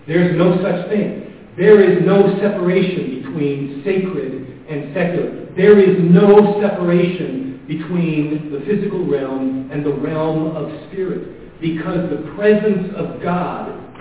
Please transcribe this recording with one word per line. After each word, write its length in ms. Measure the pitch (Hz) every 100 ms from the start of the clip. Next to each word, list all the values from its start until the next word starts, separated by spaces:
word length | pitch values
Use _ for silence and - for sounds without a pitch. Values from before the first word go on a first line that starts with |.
| -
There's 320 | 170 175 160
no 180 | 185 -
such 260 | 196 175 -
thing. 440 | 214 - - - - - -
There 240 | 202 208
is 220 | 185 175 185
no 280 | 196 202 -
separation 840 | 202 180 175 185 180 - - 131
between 600 | - 160 143 139 139 -
sacred 800 | 202 185 185 147 131 127 - - -
and 260 | 147 135
secular. 520 | 190 170 160 - - -
There 240 | - 202 208
is 200 | 185 -
no 600 | 170 180 208 208 - -
separation 1000 | 202 180 175 175 175 - 143 131 - - -
between 840 | 151 - 175 160 151 151 151 -
the 100 | 139 -
physical 400 | 208 - - 143
realm 640 | 139 135 131 131 131 -
and 140 | 147 147
the 60 |
realm 640 | 135 147 156 160 156 156 -
of 140 | - - -
spirit, 720 | 190 185 127 - - - -
because 500 | 165 160 175 175 165
the 220 | 147 -
presence 580 | 196 208 208 214 185 185 -
of 260 | - -
God 720 | 175 175 175 - - - - -